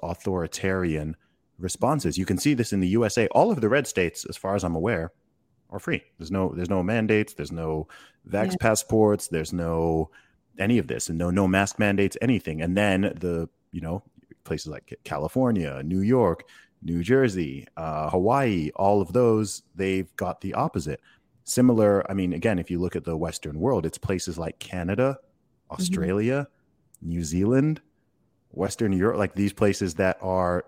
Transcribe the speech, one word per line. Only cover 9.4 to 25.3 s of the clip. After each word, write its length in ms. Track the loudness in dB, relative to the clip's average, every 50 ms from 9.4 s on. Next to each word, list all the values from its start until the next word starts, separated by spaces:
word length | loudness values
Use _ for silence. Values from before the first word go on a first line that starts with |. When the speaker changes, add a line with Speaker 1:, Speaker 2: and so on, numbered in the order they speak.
| -4 -4 -4
Speaker 1:
no 580 | -4 -2 -2 0 0 0 2 0 0 -2 -4 _ -16 _ _ _ _ _ _ _ -4
any 200 | 0 2 2 2
of 80 | 0
this, 220 | -2 -4 -6 -6 -6
and 100 | -4 -2
no, 120 | -2 0
no 160 | 2 2 2 4
mask 300 | 4 4 2 2 0 0
mandates, 380 | 0 2 2 2 2 0 0 0 0
anything. 400 | 0 0 0 0 -4 -4 -4 -2
And 140 | 0 2
then 260 | 2 2 4 2 2 0 0 -2 -4
the, 280 | -4 -4 -2 -2 -4 -6 _ _ _ _ -12
you 80 | -8
know, 220 | -6 -6 -6 -6 -8 _ _ _ -20 -20 -20 _ -10
places 240 | -8 -8 -6 -6 -8
like 300 | -12 -12 -14 -16 -18 -16 -10
California, 800 | -8 -6 -4 -4 -2 0 2 2 2 2 2 0 -2 -6 -6 -6
New 160 | -2 -2 0
York, 440 | 2 4 4 6 6 4 2 0 -4 -14 -20 -20 -20 _ _ _ -8
New 200 | -4 -4 -2 0
Jersey, 640 | 2 4 4 4 4 2 0 -4 -4 -6 -10 -14 -14 -12
uh, 320 | -8 -6 -6 -4 -4 -2 0
Hawaii, 600 | 0 2 2 4 2 2 2 2 2 0 -2 -2 -2
all 240 | 0 2 2 4 2
of 120 | 2 2 2
those, 500 | 2 4 4 4 2 2 -2 -4 -10 -14 _ _
they've 400 | -4 -2 0 0 -2 -2 -4 _
got 240 | -6 -6 -6 -6 -6 -8
the 120 | -6 -4
opposite. 460 | -2 -2 -2 -2 -4 -4 -4 -6 -8 _ _ _ _ _ _ _ _ _
Similar, 640 | -4 2 4 6 6 6 8 6 6 6 4 2 0
I 40 | -2
mean, 180 | -2 0 0 0
again, 260 | 0 0 2 2 0
if 120 | 0 -2
you 80 | -2 -2
look 160 | -2 -2 -2
at 80 | -4 -4
the 120 | -4 -4
Western 420 | -4 -4 -4 -6 -8 -10 -10 -6 -2
world, 260 | 0 0 0 0 0
it's 140 | -2 -6 -6
places 400 | -4 -4 -4 -4 -4 -6 -8 -6
like 200 | -6 -8 -8 -10
Canada, 580 | -12 -10 -8 -6 -4 -2 0 0 0 0 -2 -4
Speaker 2:
Mm-hmm. 560 | -10 _